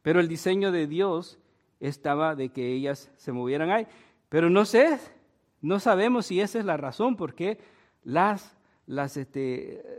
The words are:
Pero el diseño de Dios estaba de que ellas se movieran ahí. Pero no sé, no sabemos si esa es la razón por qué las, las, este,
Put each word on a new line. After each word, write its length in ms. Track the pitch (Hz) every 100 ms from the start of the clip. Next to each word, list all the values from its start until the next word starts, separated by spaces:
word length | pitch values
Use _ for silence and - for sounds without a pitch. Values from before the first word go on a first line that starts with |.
Pero 180 | 151 170
el 80 | 170
diseño 440 | 165 190 190 196
de 160 | 175 151
Dios 500 | 160 196 170 175 - _ _ _ _
estaba 560 | 139 143 147 143 160 147
de 140 | 131
que 240 | 131 123
ellas 380 | 127 139 139 - _
se 140 | -
movieran 380 | 123 123 143 160
ahí. 180 | 214 220 - _ _ _
Pero 200 | 151 170
no 160 | 190 208
sé, 340 | 226 311 285 - - _ _ _ _
no 180 | 147 196
sabemos 480 | 233 190 226 247 190
si 140 | 180
esa 180 | 202 233
es 60 | 202
la 120 | 156
razón 380 | 139 - 240 208
por 200 | 160 -
qué 240 | 180 214 - _ _ _
las, 540 | - 147 202 202 - _ _ _ -
las, 300 | 135 139 143
este, 680 | 131 139 135 127 - - -